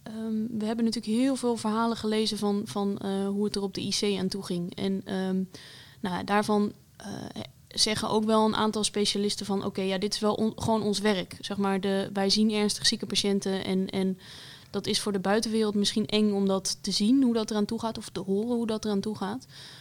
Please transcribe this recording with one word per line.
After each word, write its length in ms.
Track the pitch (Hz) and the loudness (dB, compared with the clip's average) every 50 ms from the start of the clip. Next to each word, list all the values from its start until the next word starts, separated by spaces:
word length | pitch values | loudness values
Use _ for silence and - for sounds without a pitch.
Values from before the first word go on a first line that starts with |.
| - | -16
ehm, 540 | - 220 220 220 220 220 220 220 240 233 214 | -12 -10 -8 -6 -4 -2 -2 -2 -2 -4 -2
we 80 | 214 | -2
hebben 200 | 214 233 233 226 | -2 0 2 2
natuurlijk 340 | 226 214 240 - 208 214 240 | 2 0 0 -2 0 2 2
heel 160 | 262 277 262 | 2 2 2
veel 200 | 247 240 240 233 | 0 0 0 0
verhalen 420 | 220 226 214 214 226 233 233 233 - | 0 -2 -2 0 0 0 0 0 0
gelezen 400 | 220 214 214 220 220 208 214 202 | 0 0 0 2 2 0 0 0
van, 240 | 208 208 202 202 208 | 0 2 2 0 -2
van, 320 | - - 208 202 196 202 - | -2 -2 -2 -2 0 -2 -2
eh, 300 | - 196 196 196 196 196 | -4 -4 -2 -2 -2 -2
hoe 180 | 196 202 208 | 0 0 0
het 100 | 208 - | 0 0
er 60 | 202 | -2
op 120 | 196 190 - | -4 -4 -4
de 80 | - | -4
I 80 | - 196 | -4 -2
C 300 | 190 - 214 202 196 185 | -2 0 0 0 0 0
aan 80 | 185 185 | 0 -2
toe 160 | - 196 190 | -2 -4 -4
ging. 320 | - 185 175 175 185 - | -4 -4 -4 -4 -4 -6
En, 260 | - 196 196 190 190 190 | -4 -2 -2 -2 -2 -4
ehm, 380 | - 196 190 190 190 190 190 185 185 - - - - - - - - - - | -4 -4 -2 0 0 0 0 -2 -4 -8 -14 -18 -18 -20 -20 -20 -20 -12 -8
nou 160 | - 185 175 | -6 -4 -4
ja, 80 | 185 196 | -4 -2
daarvan, 480 | - 202 208 208 214 208 208 208 - - - - _ - - | 0 2 2 4 4 4 4 2 2 -2 -6 -16 _ -20 -16
eh, 100 | - 202 196 - - - - 220 - - - - - - | -14 -12 -10 -10 -10 -10 -10 -12 -12 -14 -16 -20 -20 -8
zeggen 420 | - - - 214 214 - 220 - | -2 0 2 2 2 2 0 2
ook 140 | - 220 214 | 2 2 4
wel 220 | 220 220 220 220 | 4 6 6 6
een 100 | 226 - | 4 4
aantal 280 | - 214 220 208 214 208 | 4 2 2 2 0 -2
specialisten 640 | - - 208 208 202 - 202 202 208 - - 202 | 0 0 0 0 2 2 2 0 0 -2 -2 -2
van, 200 | 208 196 196 - | -2 -2 -2 -2
oké, 160 | 208 - 202 | -2 -2 -2
ja, 160 | 190 190 190 185 | -2 0 0 0
dit 160 | 202 208 - | 0 -2 -2
is 60 | - | 0
wel 140 | 214 208 208 | 0 0 2
on-, 200 | - 220 220 - | 2 0 0 0
gewoon 260 | - - 233 220 220 | 0 0 0 2 2
ons 180 | 196 214 202 196 | 2 0 0 2
werk. 380 | 202 214 202 185 175 - - - | 2 2 2 2 -2 -4 -8 -10
Zeg 160 | - - 202 196 | -8 -6 -2 0
maar, 240 | 196 196 196 190 | 0 2 2 2
de, 280 | 190 196 196 196 196 - 202 | 2 0 0 0 0 -2 -2
wij 160 | 196 196 196 | 0 2 2
zien 220 | 196 214 214 220 | 4 4 4 4
ernstig 340 | 208 214 208 202 - - - | 4 2 2 0 0 0 0
zieke 200 | - 226 202 214 | 0 0 0 -2
patiënten 600 | - 202 - - 202 196 196 - 196 190 190 - | -2 -2 0 2 2 0 0 0 -2 -2 -2 -2
en, 240 | 196 190 190 190 - | 0 0 0 0 0
en 280 | - 190 190 190 185 - - - - - - - - - - - | 0 0 0 0 -2 -4 -8 -16 -18 -18 -18 -18 -20 -20 -14 -8
dat 180 | - 202 190 - | -6 -4 -2 -2
is 120 | 214 - | -2 0
voor 120 | - 214 | 0 0
de 80 | 202 196 | -2 0
buitenwereld 560 | 180 196 202 226 220 226 214 220 220 214 208 | 2 2 2 2 2 0 0 2 2 2 2
misschien 300 | 202 202 - - 220 202 | 2 0 2 2 0 0
eng 260 | - 214 214 214 208 | 2 2 4 4 4
om 160 | 202 202 196 196 | 4 2 2 2
dat 300 | 190 190 190 - - - | 2 2 0 -2 -6 -4
te 100 | - 202 | -4 -4
zien, 320 | 180 - 208 214 262 277 269 | 0 2 4 4 6 6 6
hoe 100 | 240 226 | 4 4
dat 180 | 220 220 - | 2 0 0
eraan 140 | 220 208 208 | 0 0 0
toe 140 | - 226 220 | 0 -2 -4
gaat, 180 | 233 220 226 226 | -4 -6 -6 -8
of 120 | 214 - | -10 -10
te 100 | - - | -10 -6
horen 360 | - 190 196 202 226 240 247 | -2 0 0 0 2 0 0
hoe 120 | 233 233 220 | 0 0 0
dat 180 | 220 214 - | -2 -2 -2
eraan 140 | 214 202 196 | 0 0 0
toe 160 | 196 214 208 | 0 -2 -4
gaat. 300 | - 196 190 220 262 - - - - - - - - | -4 -4 -4 -4 -6 -10 -14 -20 -20 -20 -20 -20 -20